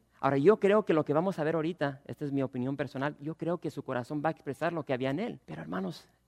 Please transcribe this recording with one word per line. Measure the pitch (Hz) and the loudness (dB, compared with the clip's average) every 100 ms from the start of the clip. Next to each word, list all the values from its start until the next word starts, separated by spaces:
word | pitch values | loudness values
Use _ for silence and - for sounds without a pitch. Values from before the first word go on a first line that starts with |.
| _ _ | _ _
Ahora, | 135 139 | 2 6
yo | 151 214 | 6 6
creo | 196 208 | 6 4
que | 202 | 4
lo | 160 | 2
que | 147 | 4
vamos | 147 190 180 | 2 2 0
a | |
ver | 156 165 | 0 0
ahorita, | 156 175 143 135 | -2 -2 -4 -4
esta | - 117 | -12 -8
es | 147 | -4
mi | 139 | -2
opinión | 131 127 123 139 | -2 -2 -4 -2
personal, | 135 131 143 147 | -6 -4 -4 -4
yo | 143 160 | -10 -6
creo | 160 170 | -4 -4
que | 156 | -4
su | 147 | -8
corazón | 131 127 123 151 | -6 -6 -4 -4
va | 156 | -2
a | |
expresar | 160 - 131 160 | -4 -8 -4 -4
lo | 170 | -4
que | 139 | -4
había | 127 131 | -2 0
en | 143 | -2
él. | 226 131 | -4 -8
Pero, | - 160 | -12 -12
hermanos, | 160 180 190 156 - _ | -8 -6 -6 -8 -16 _